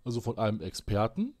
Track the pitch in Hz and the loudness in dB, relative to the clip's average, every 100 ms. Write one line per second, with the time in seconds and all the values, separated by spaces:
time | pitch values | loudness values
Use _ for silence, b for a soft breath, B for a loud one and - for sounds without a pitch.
0 | 123 117 117 110 110 107 90 - - 101 | -4 -2 -2 0 2 0 -4 -6 0 2
1 | 113 - 240 - | 2 0 -4 -4